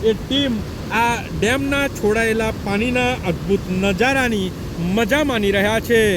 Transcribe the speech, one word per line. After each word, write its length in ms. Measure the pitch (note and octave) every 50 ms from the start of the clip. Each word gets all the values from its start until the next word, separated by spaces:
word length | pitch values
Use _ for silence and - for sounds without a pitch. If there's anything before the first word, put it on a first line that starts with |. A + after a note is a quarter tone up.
| -
એ 100 | A3+ A3
ટીમ 400 | - - - B3+ C#4 C#4+ C4+ A#3 G#3+ F#3 - - - - - G3
આ 220 | A3 A#3 A#3 A#3 A3 F#3+ - - D#3
ડેમના 480 | E3+ G#3+ B3 C#4 C#4 C#4 C#4 C#4 C#4 C4+
છોડાયેલા 640 | - - - G#3 G#3+ A3+ A3+ A3+ A3 A3+ A3 A3 G#3+ - -
પાણીના 480 | G3+ G3 G3+ A3+ B3+ B3 B3 B3 B3 B3+ B3+ - F#3+
અદ્ભુત 360 | E3 C#3 D3 E3 G3 G3 - -
નજારાની 840 | F#3 F#3 F#3+ G3+ G3 F3 A3+ B3+ C#4 C4+ B3+ A#3+ A3+ G#3 F#3+ F#3 D#3+ - - - - -
મજા 440 | E3+ F3 F#3+ A3 A#3 G3+ C4 D4 D#4
માણી 280 | C#4+ B3+ A3+ G#3 G3
રહ્યા 280 | G3 G3+ G3 G#3 A3 A3+
છે. 200 | - - A#3 A3+ A3 G#3 F#3+